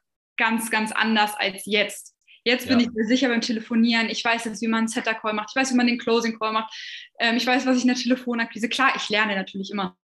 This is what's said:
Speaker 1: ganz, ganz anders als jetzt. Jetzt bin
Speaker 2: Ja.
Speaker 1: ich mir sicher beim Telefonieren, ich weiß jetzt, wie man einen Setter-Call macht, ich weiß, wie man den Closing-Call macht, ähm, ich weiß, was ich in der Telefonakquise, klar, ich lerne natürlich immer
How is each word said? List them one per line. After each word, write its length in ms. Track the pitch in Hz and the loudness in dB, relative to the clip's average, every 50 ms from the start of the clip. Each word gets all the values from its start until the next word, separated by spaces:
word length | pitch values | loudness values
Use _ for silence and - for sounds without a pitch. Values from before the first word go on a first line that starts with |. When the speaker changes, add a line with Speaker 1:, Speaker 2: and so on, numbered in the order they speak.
| _ _ _ _ _ _ _ - | _ _ _ _ _ _ _ -2
Speaker 1:
ganz, 340 | 233 220 226 226 - - | 0 0 0 0 -2 -2
ganz 200 | 226 220 220 226 | -2 -2 -2 -2
anders 440 | - - 220 226 220 214 208 208 - | -2 -2 0 2 4 2 2 2 0
als 280 | - 196 196 190 190 - | -2 -4 -4 -4 -6 -6
jetzt. 500 | 196 208 208 202 208 - - - - _ _ _ _ _ _ _ | -2 0 0 0 0 -4 -10 -18 -20 _ _ _ _ _ _ _
Jetzt 240 | 226 254 247 240 - | 0 0 0 0 2
bin 120 | 262 240 | 4 4
Speaker 2:
Ja. 0 | |
Speaker 1:
ich 100 | 240 - | 4 2
mir 140 | - 214 220 | 0 -2 0
sicher 240 | 214 254 254 277 247 | 2 2 2 2 2
beim 120 | 233 226 | 0 0
Telefonieren, 680 | 226 - 226 220 220 - 233 226 226 240 233 226 226 202 | 0 -2 -4 -4 -4 -2 2 2 4 4 4 2 0 0
ich 140 | 220 - - | -2 -2 0
weiß 220 | 240 226 233 233 | 0 0 0 -2
jetzt, 160 | 226 214 196 | -6 -6 -4
wie 60 | 226 226 | -2 0
man 120 | 226 226 | 0 2
einen 80 | 226 220 | 0 0
Setter-Call 460 | - 247 - 226 220 220 - 214 214 | -2 -2 -2 -2 -4 -2 -4 -4 -4
macht, 160 | 214 208 - | -4 -6 -4
ich 40 | - 262 | -2 0
weiß, 120 | 269 262 247 | 0 2 2
wie 40 | 240 | 4
man 100 | 240 240 | 4 2
den 100 | 240 240 | 2 0
Closing-Call 540 | - 233 226 233 220 226 220 - 220 220 220 | 0 2 2 2 2 0 -2 -2 -4 -2 -2
macht, 200 | 220 220 - - - - - - - - - _ - | -2 -4 -4 -10 -14 -14 -14 -14 -16 -18 -20 _ -2
ähm, 160 | 226 233 226 247 | 0 2 2 2
ich 80 | 240 | 2
weiß, 200 | 247 254 277 - | 2 2 2 4
was 100 | 262 262 247 | 2 2 4
ich 60 | 233 | 4
in 60 | 254 | 2
der 80 | 247 - | 2 2
Telefonakquise, 720 | - 240 254 247 - 240 240 226 226 226 - 214 226 240 | 2 0 0 0 0 -4 -4 -4 -4 -4 -4 -4 -4 -4
klar, 240 | - - 254 262 247 | 0 2 2 2 2
ich 140 | 240 - - | 0 -2 -2
lerne 260 | 208 208 214 208 196 | 0 0 2 2 0
natürlich 360 | 190 190 - - 196 196 - | -2 -4 -6 -8 -8 -8 -6
immer 260 | 208 208 190 185 - _ _ _ _ | -6 -6 -6 -6 -8 _ _ _ _